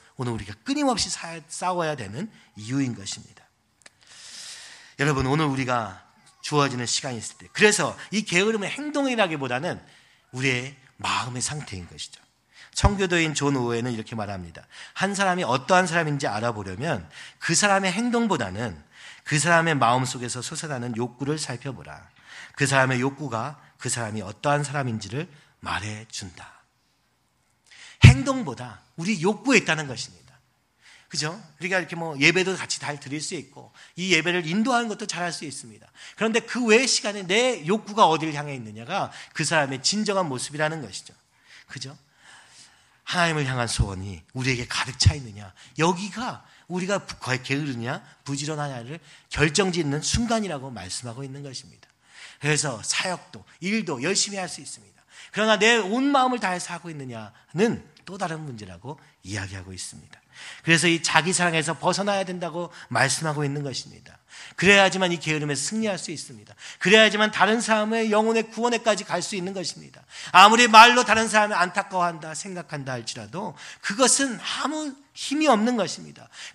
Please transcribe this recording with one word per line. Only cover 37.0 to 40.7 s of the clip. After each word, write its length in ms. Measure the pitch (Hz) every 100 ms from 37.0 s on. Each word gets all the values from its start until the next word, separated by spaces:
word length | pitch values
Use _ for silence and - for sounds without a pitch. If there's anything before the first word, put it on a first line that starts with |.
| 214 202 175
내 400 | 208 254 202 156
욕구가 400 | 214 208 208 180
어디를 280 | 156 160
향해 200 | 147 147
있느냐가 560 | 135 107 107 117 185 131 - -
그 120 | -
사람의 380 | 151 165 135 135
진정한 460 | - 208 208 196 170
모습이라는 540 | 127 - 147 156